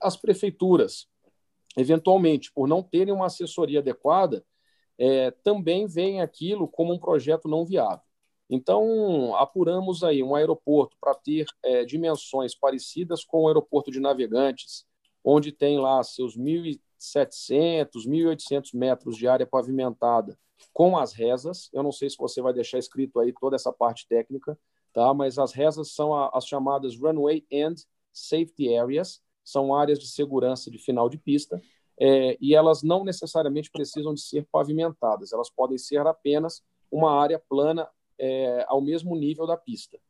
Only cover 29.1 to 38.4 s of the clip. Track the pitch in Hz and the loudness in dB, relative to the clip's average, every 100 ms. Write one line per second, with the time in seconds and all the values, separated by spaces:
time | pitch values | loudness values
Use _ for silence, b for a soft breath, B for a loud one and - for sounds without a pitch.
29.1 | - _ _ - 139 139 143 147 143 131 | -10 _ _ -6 -2 2 2 2 0 -2
30.1 | - 143 135 123 127 - 113 - 123 120 | -6 -2 0 0 -2 -8 -12 -4 0 0
31.1 | 156 - 143 - - b b b - 135 | -2 -2 -2 -2 -12 b b b 2 4
32.1 | 135 131 - 135 151 160 156 156 180 196 | 6 4 0 4 6 6 4 2 0 0
33.1 | 180 160 165 147 143 156 156 143 151 151 | -8 -4 -2 -2 -2 -6 -8 -8 -6 -6
34.1 | 147 - 147 147 156 147 156 165 160 117 | -6 -6 -6 -2 -2 0 0 -2 -2 -2
35.1 | 104 98 113 120 - 127 131 - 143 147 | -2 -4 -6 -6 -2 -2 -2 -2 0 0
36.1 | 160 143 147 165 - _ _ - - 156 | -2 0 -2 -2 -8 _ _ -6 0 4
37.1 | 143 147 160 - 139 147 165 156 _ _ | 4 2 0 -2 0 2 0 -4 _ _
38.1 | - 131 131 | -8 -4 -2